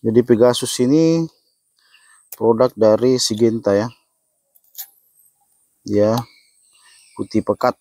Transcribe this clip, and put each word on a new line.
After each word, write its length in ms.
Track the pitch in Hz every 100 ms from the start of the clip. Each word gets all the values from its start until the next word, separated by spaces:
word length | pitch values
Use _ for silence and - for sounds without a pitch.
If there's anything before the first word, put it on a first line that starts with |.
| 113
Jadi 160 | 113
Pegasus 480 | 117 117 123 120 127 -
ini 480 | 127 151 165 165 165 _ _ _ _ _ _ _ _ _ _ -
produk 320 | 113 113 127 -
dari 400 | 107 107 123 127
Syngenta 560 | - 107 117 113 101 101
ya. 160 | 113 - _ _ _ _ _ _ _ - - _ _ _ _ _ _ _ _ _
Ya, 320 | - 104 104 117 120 _ _ _ _ _ _ _ _ -
putih 240 | 104 110
pekat. 320 | - 104 123 -